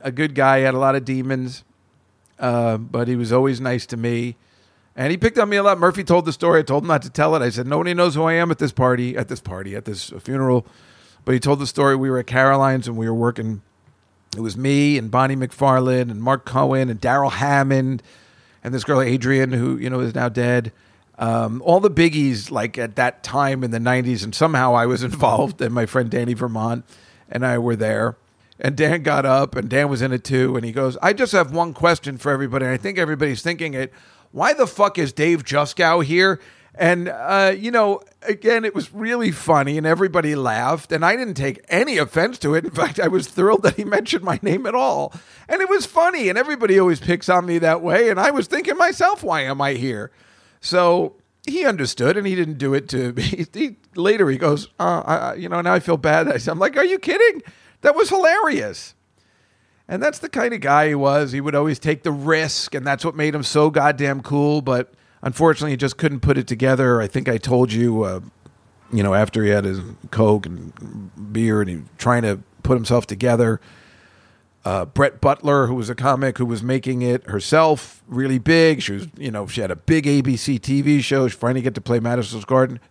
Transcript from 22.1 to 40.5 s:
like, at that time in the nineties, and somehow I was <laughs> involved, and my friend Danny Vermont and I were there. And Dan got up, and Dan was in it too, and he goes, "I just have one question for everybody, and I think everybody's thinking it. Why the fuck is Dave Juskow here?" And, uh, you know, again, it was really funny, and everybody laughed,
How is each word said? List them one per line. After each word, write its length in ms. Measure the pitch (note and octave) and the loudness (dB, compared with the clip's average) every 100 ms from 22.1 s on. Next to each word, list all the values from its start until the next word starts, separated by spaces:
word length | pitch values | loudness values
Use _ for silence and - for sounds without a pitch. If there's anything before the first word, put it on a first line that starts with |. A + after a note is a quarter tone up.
| D3+ C#3 A2+ - | 2 0 -2 -4
like, 280 | B2+ A2 B2 | -4 -4 -6
at 180 | A2+ G#2 | -6 0
that 260 | B2 - | -2 -2
time 400 | - C#3 C#3 C3+ | -6 -2 0 -2
in 60 | B2 | -4
the 80 | A#2 | -2
nineties, 440 | A#2 B2+ B2+ A2+ | 0 0 0 -2
and 100 | G#2 | -4
somehow 420 | - D#3+ C#3+ B2+ A#2+ | 0 0 2 4 4
I 100 | A#2+ | 2
was 160 | A#2+ | 0
<laughs> 80 | B2 | -4
involved, 480 | C#3+ A2 A2+ C#3+ - | 0 2 2 0 -2
and 120 | A#2+ | -4
my 140 | A#2+ A2 | -2 -2
friend 220 | C3 A#2 | -2 -2
Danny 240 | B2 A#2+ | -2 -2
Vermont 520 | A2+ B2 A2+ A2+ B2 - - _ _ - | -4 -4 -4 -4 -6 -10 -20 _ _ -10
and 160 | A#2+ B2+ | -4 -2
I 120 | A#2+ | 0
were 180 | A#2+ A2 | 0 0
there. 400 | A2 G#2+ A2+ A2+ _ _ _ - | 0 0 -2 -6 _ _ _ -6
And 160 | C#3 C#3+ | -4 0
Dan 260 | D3+ E3+ | 0 0
got 240 | D3+ C#3+ C3+ | 0 0 2
up, 300 | C3+ C#3 B2+ | 2 2 -4
and 140 | A2 | -2
Dan 200 | C3 C#3+ | 0 0
was 140 | B2+ | 0
in 80 | C3 | -2
it 120 | B2+ | -4
too, 320 | - C3+ C3 B2 | -2 0 0 -2
and 80 | |
he 80 | A#2 | -4
goes, 260 | A#2+ C3 B2 | -2 -2 0
"I 120 | F3+ | 0
just 180 | G#3 A#3+ | 2 2
have 200 | G3 C#3+ | 2 2
one 220 | D#3+ E3+ | 0 -2
question 460 | C#3 E3+ D#3+ C#3+ C3 | 0 2 2 -4 -6
for 120 | D3 | -2
everybody, 340 | C3+ C3+ C3 B2+ | -2 -2 -2 -2
and 80 | |
I 40 | B2+ | -4
think 220 | G3 F#3 | -4 -4
everybody's 420 | D#3+ D3 D3 A2+ | -2 -2 -2 -2
thinking 320 | E3+ E3 D#3+ | -6 -6 -6
it. 180 | C3 C3 - _ _ _ | -6 -8 -12 _ _ _
Why 220 | C3 A3 | -2 0
the 120 | D4+ A3+ | 2 0
fuck 320 | - G3+ F#3+ | 2 0 0
is 160 | C#3 | -4
Dave 320 | C3+ E3 E3 B2 | 0 0 0 0
Juskow 580 | C#3+ C#3+ - E3 E3+ | -2 0 0 2 2
here?" 360 | C#3+ E3+ F#3+ F3+ - - _ - | 2 2 2 0 -8 -20 _ 0
And, 320 | E3+ F3 F3 | 2 2 -2
uh, 460 | A2 C3+ G3 F#3+ G3 | -6 0 2 2 0
you 140 | A3+ | 0
know, 320 | A#3+ G#3 G3+ - _ | 2 2 0 -6 _
again, 420 | A3+ G#3 A3 A#3 A3 | -4 0 2 2 0
it 80 | |
was 180 | G3+ - | -4 -8
really 380 | G3+ A3 A#3+ A3 | -6 -4 0 -2
funny, 480 | D#3 - D3+ C#3 D3+ | -2 2 2 2 -2
and 80 | D#3 | 0
everybody 480 | E3 F#3+ E3+ D3+ | 2 2 0 0
laughed, 580 | D3 B2 | 0 -2